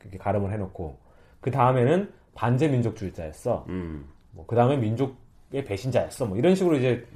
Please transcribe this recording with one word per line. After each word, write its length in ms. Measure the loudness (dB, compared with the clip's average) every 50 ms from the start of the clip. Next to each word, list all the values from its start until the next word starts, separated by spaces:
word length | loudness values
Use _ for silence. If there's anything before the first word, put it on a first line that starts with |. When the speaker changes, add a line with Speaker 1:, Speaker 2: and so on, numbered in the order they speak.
Speaker 1:
이렇게 160 | -20 -16 -16
가름을 340 | -6 -4 -2 0 0 0 -2
해놓고, 440 | -2 -4 -6 -8 -8 -10 -10 -10 -10 -14 _ _ _ _ -20 _ _ _
그 100 | -6 -2
다음에는 600 | 2 4 4 4 4 4 4 4 4 2 0 -2 -10 _ _ _ _
반제민족주의자였어. 1300 | -4 0 0 2 4 2 2 2 2 0 0 -4 -4 -8 -10 -8 -8 -10 -10 -12 -6 -4 -2 -2 -2 -4 -6
Speaker 2:
음. 380 | -6 -6 -6 -6 -8 -10 -12 -16 -20 -20 _ _
Speaker 1:
뭐, 140 | -20 -18 -10
그 100 | -2 2
다음에 200 | 4 4 4 4 2
민족의 840 | 0 0 0 0 -2 -4 -4 -12 -20 -20 _ -20 -18 _ -8 -8 -6
배신자였어. 580 | -6 -6 -4 -4 0 0 0 0 0 -4 -4 -4
뭐, 120 | -2 0 2
이런 160 | 4 4 4
식으로 220 | 4 4 2 2
이제 300 | 2 2 2 0 0 -4 -10 -10